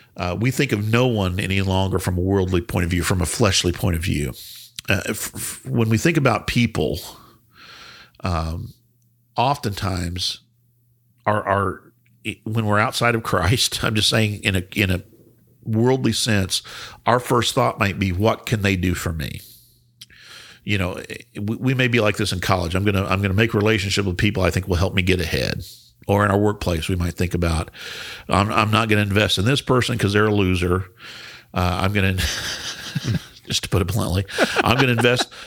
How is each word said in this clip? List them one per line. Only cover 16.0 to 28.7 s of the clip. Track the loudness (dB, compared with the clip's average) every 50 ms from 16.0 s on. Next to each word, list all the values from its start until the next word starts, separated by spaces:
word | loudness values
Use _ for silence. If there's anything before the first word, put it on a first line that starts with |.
| 0 0 0
sense, | 0 0 0 2 2 0 0 -4 -6 -6 -10 -14 -16 -16 -16 -18 -4 0
our | 2 2 2
first | 2 2 2 2 2 2 0
thought | 0 0 0 0 0
might | 0 -2 0 0
be, | 0 0
"What | 0 2 2 2 2 0 -2
can | -4 -2 0
they | 2 2 2
do | 2 0 0 0
for | -2 -2 -4
me?" | -4 -4 -6 -8 -8 -12 -16 -20 -20 -20 -20 _ _ _ _ _ _ _ -20 -20 -20 -20 -20 -20 -20 -20 -20 -20 -20 -12 -4
You | -2 -2
know, | 0 0 -2 -4 -8 -10 -12 -14 -14 -16 _ -10 -6
we, | -6 -4 -4
we | -2 0 0 2
may | 2 2
be | 4 4 4
like | 4 4 2
this | 2 0 -2
in | 0 0
college. | 2 2 2 2 2 0 0
"I'm | 0 2
gonna, | 2 2 2 2
I'm | 0 0 0
gonna | 2 2 2
make | 2 2 2 2
a |
relationship | 2 2 4 2 2 0 0 0 0 0
with | 0 0
people | 2 2 2 2 2 2
I | 2
think | 2 0 0
will | 0 0
help | 0 0 0 0
me | 2
get | 2 2 2 0
ahead." | 0 -2 -2 -2 -2 -2 -4 -6 -8 -12 -16 -20 -20 _ _ _ -2
Or | 0 2 2 4
in | 4
our | 4 4
workplace, | 2 2 0 0 -2 -2 -2 -2 -2 -2
we | -2
might | 0 0 -2 -2
think | -2 -2 0 0
about, | 0 0 2 0 0 -2 -4 -10 -14 -16 -14 -14 -12 -12 -14 -14 -12 -4
"I'm, | 0 2 2 2 2
I'm | 2 2 2 4